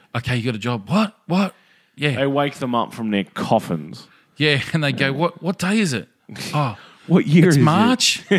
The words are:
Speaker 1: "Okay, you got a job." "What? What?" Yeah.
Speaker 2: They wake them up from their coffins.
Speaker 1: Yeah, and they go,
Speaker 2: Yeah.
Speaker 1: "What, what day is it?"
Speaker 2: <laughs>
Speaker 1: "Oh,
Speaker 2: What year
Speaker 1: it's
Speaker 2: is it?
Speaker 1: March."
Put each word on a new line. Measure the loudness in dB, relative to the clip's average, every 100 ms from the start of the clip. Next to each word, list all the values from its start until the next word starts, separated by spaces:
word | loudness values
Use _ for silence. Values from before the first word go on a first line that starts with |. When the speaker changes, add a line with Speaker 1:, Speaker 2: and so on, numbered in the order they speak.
| _ -8
Speaker 1:
"Okay, | -4 -4
you |
got | -4 -6
a |
job." | -4 -6 -2
"What? | 0 0 _ -4
What?" | -2 -2 -6 _ _ _ -6
Yeah. | -4 0
Speaker 2:
They | 0
wake | 0 -2 -4
them | -4 -2
up | -4
from | -6 -2
their | -2
coffins. | -2 -6 0 0 0 -8 -8 -16 -20 _ _ -2
Speaker 1:
Yeah, | 0 0 -2
and | -2
they | -2
go, | -2 -2
Speaker 2:
Yeah. |
Speaker 1:
"What, | 0 -4 -4
what | -8 -6
day | -2 0
is | 0
it?" | -2 -8 _ _
Speaker 2:
<laughs> | -14 -6
Speaker 1:
"Oh, | -4 -4 -6 -18 -20 2
Speaker 2:
What | 2 4
year | 6 6
Speaker 1:
it's | 6
Speaker 2:
is |
it? |
Speaker 1:
March." | 4 4 4 2 0 -2 0